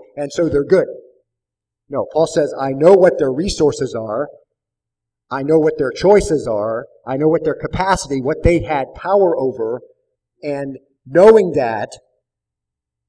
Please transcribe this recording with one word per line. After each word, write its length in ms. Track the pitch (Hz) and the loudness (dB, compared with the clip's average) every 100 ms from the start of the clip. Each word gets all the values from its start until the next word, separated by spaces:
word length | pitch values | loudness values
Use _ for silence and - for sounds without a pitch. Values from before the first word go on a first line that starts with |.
| - - | -16 -10
and 140 | 143 | -8
so 160 | - 165 | -4 -2
they're 140 | 143 | 0
good. 260 | 160 185 147 - - _ _ _ _ _ _ _ - | 2 2 0 -6 -18 _ _ _ _ _ _ _ -10
No, 180 | 139 101 | -6 -4
Paul 140 | 151 160 | -2 0
says, 280 | 160 143 - | 0 -2 -4
"I 160 | 135 | -6
know 200 | 135 160 | 2 6
what 260 | 196 180 - | 6 6 2
their 140 | 139 | -2
resources 640 | 127 190 - 151 - 131 | -2 -4 0 0 0 -6
are. 340 | 117 110 110 147 - _ _ _ _ _ _ _ _ - | -8 -6 -6 -8 -12 _ _ _ _ _ _ _ _ -10
I 120 | 135 | -8
know 160 | 139 160 | 0 2
what 200 | 156 156 | 2 0
their 120 | 135 | -4
choices 560 | - 180 208 190 156 123 | 0 4 4 4 -2 -2
are. 400 | 107 107 113 - _ 117 | -4 -4 -6 -10 _ -8
I 100 | 135 | -2
know 120 | 156 | 0
what 160 | 160 | 0
their 100 | 160 | -2
capacity, 680 | 139 - - 190 180 135 139 | -6 -6 -4 0 0 -2 -6
what 220 | 127 156 | -4 0
they 180 | 170 175 | 2 0
had 340 | - 147 131 | 0 -4 -6
power 420 | - 175 202 185 143 | -8 -2 2 2 0
over. 440 | 135 120 113 123 - _ _ _ _ _ | -4 -4 -6 -8 -12 _ _ _ _ _
And 360 | 151 143 139 135 _ _ - | -10 -8 -8 -12 _ _ -2
knowing 460 | 151 208 220 185 | 6 8 8 4
that, 460 | 143 123 110 120 - _ _ _ _ _ _ _ _ _ _ | -2 -2 -4 -8 -12 _ _ _ _ _ _ _ _ _ _